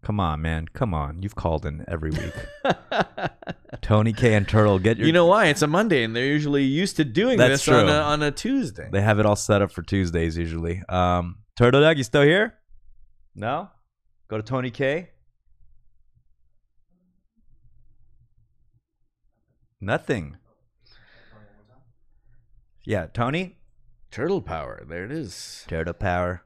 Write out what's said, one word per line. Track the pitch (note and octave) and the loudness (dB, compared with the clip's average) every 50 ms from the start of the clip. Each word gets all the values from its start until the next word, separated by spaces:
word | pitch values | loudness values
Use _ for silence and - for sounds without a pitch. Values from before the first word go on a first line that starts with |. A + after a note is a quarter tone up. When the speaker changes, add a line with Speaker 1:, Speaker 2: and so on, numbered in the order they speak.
| - | -4
Speaker 1:
Come | - G#2+ G#2 | -4 -2 0
on, | F#2+ E2 D#2 D2+ | 0 -2 -2 -2
man. | D#2 E2 D#2+ D#2+ D#2+ D#2+ - | -4 -4 -4 -4 -6 -8 -6
Come | - C3 A2+ E2+ | -6 -4 -2 -2
on. | D#2 D2 C#2 D2 E2+ F2+ | -4 -4 -6 -8 -8 -10
You've | G2+ - | -10 -10
called | - - F2+ D#2+ D2+ - | -6 -4 -2 -2 -2 -4
in | D2+ C#2+ D#2 - | -6 -10 -10 -10
every | - - D#2+ D#2 D#2 D#2 | -8 -8 -6 -4 -4 -6
week. | D#2 - F2 - - - - - - _ | -4 -6 -8 -10 -10 -14 -14 -16 -8 _
Speaker 2:
<laughs> | C#5 - - - - - - - - - - F#3+ - - _ - - - _ _ - - - - | -4 -4 -4 -6 -8 -4 -4 -4 -4 -6 -10 -10 -10 -10 _ -16 -16 -16 _ _ -20 -16 -12 -2
Speaker 1:
Tony | - A2 G#2+ G#2+ A2+ A2 | 2 2 2 2 0 -2
K | G#2+ - A#2+ G#2+ | 2 2 4 4
and | G#2+ G2+ F#2 | 4 2 2
Turtle, | - A2 G#2+ G#2 G2+ F#2+ | 4 4 6 6 4 4
get | F2+ G#2+ A#2 | 2 2 0
your | A2 A2 | 2 2
Speaker 2:
You | D#3 E3 | 2 4
know | F3 F3 | 6 6
why? | E3+ F#3+ A3 A3 E3 | 6 6 6 4 2
It's | C#3+ A#2 | 4 2
a | D3+ | 2
Monday, | D3 D3+ F3+ A3 A#3 F3 C3+ A#2 | 2 2 0 2 2 2 2 2
and | A2 A2+ | 0 -2
they're | A#2+ B2+ | -2 0
usually | C3+ D3 D3+ D3 D3 C#3+ C#3 C#3 | 0 0 0 0 0 0 2 2
used | C3+ C3+ D#3 F#3+ G3 - | 2 2 0 -2 -2 0
to | - D#3 | -2 -2
doing | C3+ G#2+ C#3+ G#3 B3+ C4 | 0 2 0 2 2 4
Speaker 1:
That's | G#3+ B2 B2 C3+ C#3 - | 4 4 4 4 2 2
Speaker 2:
this | - | 4
on | - - - | 4 6 6
Speaker 1:
true. | - D3 | 4 4
Speaker 2:
a, | D3+ | 2
on | D#3 D3 D3 D3+ D3+ | 2 0 0 0 0
a | D3 | -2
Tuesday. | C#3+ - - A3 C4+ C#4 A#3+ C#3+ G2+ - D2 - | -4 -4 -4 -2 -2 -2 -2 -4 -6 -10 -12 -4
Speaker 1:
They | - G2 G2 | -2 0 2
have | A2 G#2+ G2+ | 2 4 4
it | G#2 | 4
all | G#2 G#2 | 2 2
set | G#2 - - G#2+ G2+ | 2 2 2 2 2
up | G2+ F#2 | 2 0
for | - - E2+ | -2 -10 -6
Tuesdays | - - G2 F#2+ F2 E2 E2+ E2 E2 D#2+ E2+ | -2 0 0 0 0 0 0 -2 0 -2 -4
usually. | E2+ E2 E2 E2 E2 E2+ E2+ F#2+ F#2+ - | -6 -4 -6 -6 -6 -6 -6 -8 -8 -6
Um, | F2+ F2+ F2+ F2+ F2+ F2+ F2 F2 F#2 - - _ _ | -2 0 2 2 2 0 -2 -4 -10 -14 -20 _ _
Turtle | - A#2+ A#2+ B2 C#3 D3 | 4 4 6 6 6 6
Duck, | D#3 E3 D3 | 6 4 2
you | B2+ | -2
still | - - D3+ C#3+ | 0 2 4 6
here? | D3 E3 F#3+ G#3+ A3+ - _ _ _ - - _ - - - - _ _ _ _ _ _ | 6 6 4 2 -2 -4 _ _ _ -20 -20 _ -20 -20 -20 -20 _ _ _ _ _ _
No? | - G2+ A2+ C3+ D#3 G3 G3 _ _ _ _ _ _ _ _ _ _ _ _ | -10 -8 -6 -6 -6 -8 -12 _ _ _ _ _ _ _ _ _ _ _ _
Go | G#2+ G#2+ | -8 -8
to | G#2+ | -6
Tony | A2 B2+ C3 B2+ B2+ | -4 -4 -4 -4 -6
K. | A2+ - C#3+ C3+ C#3+ E3 F3+ - - _ _ _ _ _ _ _ - _ - - - - _ - _ _ _ _ _ _ _ _ _ _ _ _ _ _ _ _ _ _ _ _ _ F3+ F3+ F3+ _ _ _ _ _ A3+ _ - - _ _ - _ - - - - _ - _ _ _ _ _ _ _ _ _ _ _ _ _ _ _ _ _ _ _ _ _ _ _ _ _ _ _ _ _ _ _ _ _ _ _ | -6 -4 -4 -2 -2 -4 -8 -12 -20 _ _ _ _ _ _ _ -20 _ -20 -20 -20 -20 _ -20 _ _ _ _ _ _ _ _ _ _ _ _ _ _ _ _ _ _ _ _ _ _ _ _ _ _ _ _ _ _ _ -20 -20 _ _ -20 _ -20 -20 -20 -20 _ -20 _ _ _ _ _ _ _ _ _ _ _ _ _ _ _ _ _ _ _ _ _ _ _ _ _ _ _ _ _ _ _ _ _ _ _
Nothing. | F#2+ F#2+ B2 E3 - - C#3+ G#2+ E2 C#2+ - - _ _ _ _ _ _ _ _ _ _ _ _ _ _ _ - - _ A2 A2 G#2+ G#2+ G#2+ G#2 G#2 G#2+ A2 A2 _ _ _ _ _ _ _ _ _ _ - - _ _ _ - _ _ _ _ _ | -6 -4 -4 -4 -2 -4 -4 -4 -4 -10 -16 -20 _ _ _ _ _ _ _ _ _ _ _ _ _ _ _ -20 -20 _ -20 -20 -20 _ _ _ _ _ _ _ _ _ _ _ _ _ _ _ _ _ -20 -20 _ _ _ -20 _ _ _ _ _
Yeah, | - G#2 G2 E2+ D2+ - | -6 -4 -4 -4 -6 -4
Tony? | - A#2 B2 C#3+ E3+ F#3 F3+ - _ - _ _ _ _ - - _ - - | -4 -4 -2 -2 -4 -6 -6 -12 _ -20 _ _ _ _ -20 -20 _ -20 -20
Speaker 2:
Turtle | - - B2 E3 G3 F3+ G#2 | -8 -6 -4 -2 -2 -4 -4
power. | - - D#2+ D2 B1 G#1 G1+ G1+ | -6 -8 -8 -8 -10 -12 -16 -16
There | - D#2+ F2 F#2 | -14 -12 -10 -10
it | G#2+ C#3+ | -10 -10
is. | E3 D3 G2 F2 - - - - - - - | -10 -10 -12 -14 -16 -18 -18 -18 -20 -14 -8
Speaker 1:
Turtle | E2+ E2 E2 E2+ E2 | -6 -6 -4 -6 -6
power. | _ - F#2+ F2 F2 F2+ F2+ F2+ E2+ _ | _ -4 -2 0 0 -2 -2 -4 -8 _